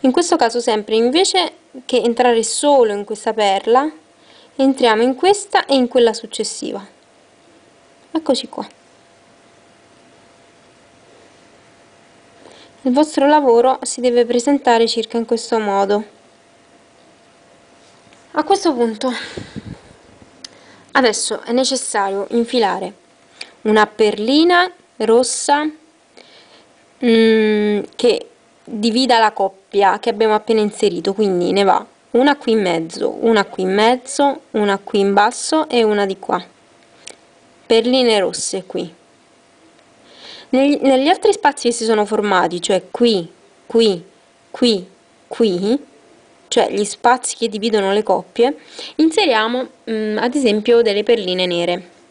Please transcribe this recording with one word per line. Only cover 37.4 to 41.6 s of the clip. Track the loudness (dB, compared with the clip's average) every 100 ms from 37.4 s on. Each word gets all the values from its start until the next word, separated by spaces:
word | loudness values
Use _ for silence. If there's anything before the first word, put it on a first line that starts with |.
| _ _ _
Perline | 0 2 2 2 2
rosse | 0 -4 -8 -8
qui. | -8 -10 -10 -16 _ _ _ _ _ _ _ _ _ _ _ -20 -20 -20 -4
Negli, | 0 2 2
negli | 2 2 2
altri | 2 2
spazi | 2 0 0